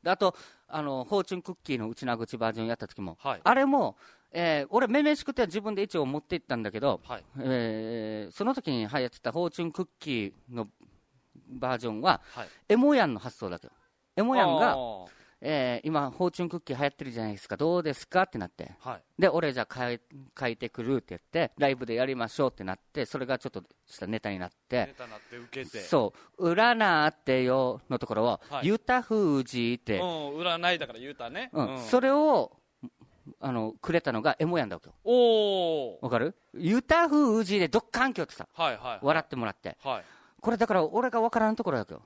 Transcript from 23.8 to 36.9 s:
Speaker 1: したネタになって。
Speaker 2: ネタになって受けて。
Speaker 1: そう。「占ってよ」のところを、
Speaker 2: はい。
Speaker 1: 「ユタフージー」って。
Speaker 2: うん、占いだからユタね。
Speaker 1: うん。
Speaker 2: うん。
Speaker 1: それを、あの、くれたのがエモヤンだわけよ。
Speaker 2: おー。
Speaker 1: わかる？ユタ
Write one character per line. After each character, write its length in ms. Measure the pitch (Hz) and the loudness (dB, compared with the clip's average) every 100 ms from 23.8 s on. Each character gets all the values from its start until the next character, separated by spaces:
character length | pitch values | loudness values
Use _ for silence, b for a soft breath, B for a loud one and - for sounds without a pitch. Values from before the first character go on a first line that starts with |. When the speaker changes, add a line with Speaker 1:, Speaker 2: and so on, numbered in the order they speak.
| _ | _
Speaker 1:
し 100 | - | -12
た 80 | 95 | -6
ネ 140 | 110 | -4
タ 100 | 107 | -4
に 80 | 98 | -6
な 80 | 90 | -10
っ 40 | _ _ | _ _
て。 160 | 123 104 | -2 -2
Speaker 2:
ネ 80 | - | -6
タ 80 | 120 | -16
に 60 | |
な 60 | 107 | -16
っ 20 | |
て 160 | - 120 | -18 -18
受 260 | 120 135 123 | -14 -12 -10
け 40 | |
て。 100 | 110 | -10
Speaker 1:
そ 340 | 92 151 104 B B - | 0 2 2 B B -2
う。 140 | 175 | 0
「占 540 | 170 233 233 214 160 151 | 4 4 4 4 4 2
っ 80 | - | 0
て 200 | - 131 | 0 2
よ」 380 | 127 131 127 123 - | 4 2 2 -2 -6
の 80 | 123 | -6
と 80 | 123 | -2
こ 80 | 107 | 0
ろ 80 | 117 | 0
を、 160 | 107 - | 0 -4
Speaker 2:
は 140 | 139 | -2
い。 40 | 143 | 0
Speaker 1:
「ユ 80 | 220 | 0
タ 240 | - 247 | 2 -2
フ 380 | 240 220 190 143 | 2 2 4 2
ー 40 | |
ジ 160 | 127 123 | 0 -2
ー」 200 | 117 120 | -2 -2
っ 20 | |
て。 140 | - 101 | -2 -2
Speaker 2:
う 60 | |
ん、 20 | 180 160 147 147 | -2 -4 -8 -4
占 360 | 175 170 175 175 | -2 0 0 0
い 40 | |
だ 60 | 139 | -4
か 80 | |
ら 60 | 113 | -10
ユ 160 | 131 143 | -14 -12
タ 140 | 120 | -10
ね。 200 | 160 254 | -10 -8
Speaker 1:
う 80 | 156 | -4
ん。 140 | 123 131 | -4 -4
Speaker 2:
う 20 | |
ん。 20 | |
Speaker 1:
そ 180 | 117 262 | 2 4
れ 120 | 262 | 4
を、 440 | 277 311 233 123 _ _ _ - _ - _ - - | 4 4 4 2 _ _ _ -18 _ -20 _ -20 -10
あ 120 | 135 | -4
の、 220 | 120 110 - | -2 -4 -6
く 100 | - | -2
れ 80 | 165 | 0
た 100 | 151 | 0
の 100 | 117 | 0
が 140 | 143 - | 0 0
エ 60 | 160 | 0
モ 120 | 175 | 0
ヤ 80 | 113 | -2
ン 40 | |
だ 60 | 90 | -6
わ 40 | |
け 80 | - | -14
よ。 80 | - | -10
Speaker 2:
お 920 | - 247 240 220 208 190 175 156 127 92 | 2 6 6 6 2 0 0 0 -4 -6
ー。 40 | |
Speaker 1:
わ 60 | 131 | -2
か 100 | 117 | 0
る？ 160 | 135 - _ | 0 -4 _
ユ 280 | - 160 233 | -4 2 2
タ 280 | - | 4